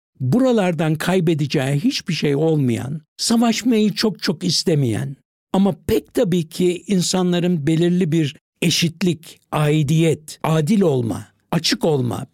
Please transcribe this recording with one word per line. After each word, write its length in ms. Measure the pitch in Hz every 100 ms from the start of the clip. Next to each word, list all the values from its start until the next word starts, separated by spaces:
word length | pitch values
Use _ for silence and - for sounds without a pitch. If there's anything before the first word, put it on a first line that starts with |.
| _ -
buralardan 760 | 127 220 262 226 180 160 160 156
kaybedeceği 840 | - 190 165 151 147 160 131 143
hiçbir 340 | 226 - -
şey 220 | 156 151 143
olmayan, 640 | 160 156 127 110 123 156 - -
savaşmayı 760 | - 233 233 220 254 220 214
çok 280 | - 220 -
çok 220 | - 156
istemeyen 720 | 180 - - 151 127 104 135 139 _ _ _
ama 220 | 190 196 - -
pek 260 | 302 -
tabii 360 | - 208 180 156
ki 340 | - 180 175 -
insanların 800 | 190 165 185 180 175 180 175 143
belirli 440 | 160 175 180 175
bir 240 | 165 143 - _ -
eşitlik, 800 | 170 - 175 - 180 165 - - -
aidiyet, 880 | 151 151 156 147 160 165 135 - -
adil 380 | - 160 147 208
olma, 460 | 180 131 113 104 - _ -
açık 340 | 170 - 220 175
olma, 420 | 143 123 - 131